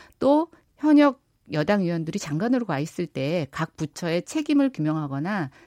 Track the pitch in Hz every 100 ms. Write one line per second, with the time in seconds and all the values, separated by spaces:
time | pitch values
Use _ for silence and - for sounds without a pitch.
0 | - - 254 294 330 _ _ - 302 294
1 | 294 262 _ _ - 151 156 208 175 170
2 | 160 196 151 151 226 254 214 139 160 -
3 | 175 - 135 175 139 - 160 - 156 -
4 | 170 175 - 320 302 294 277 262 151 156
5 | 147 135 165 208 139 -